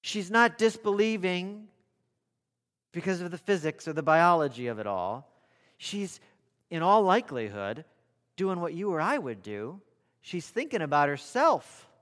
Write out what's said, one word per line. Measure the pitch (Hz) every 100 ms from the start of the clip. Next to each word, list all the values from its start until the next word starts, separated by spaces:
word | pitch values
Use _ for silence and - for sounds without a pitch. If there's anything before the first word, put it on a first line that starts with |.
She's | - 214 175
not | 226 233 -
disbelieving | 220 220 214 202 220 220 185 180 185 208 214 _ _ _ _ _ _ _ _ _ _ _ _
because | 175 185 180
of | 175
the | 170
physics | - 196 156 - -
or |
the | 156
biology | 151 160 175 170 143 120 120
of | 110
it | 104
all. | 95 90 120 - _ _ _ _ _
She's, | - 202 190 - _ _ _ _ _
in | 165
all | 170 214
likelihood, | 190 208 240 131 107 101 98 135 160 _ _ _ _ -
doing | 190 180
what | 170
you | 165 202
or | 165
I | 175 254
would | 143 107
do. | 98 104 113 190 _ _ _ _
She's | - 180 -
thinking | 226 294 226
about | 151 147 143
herself. | 143 - 247 320 165 - - - _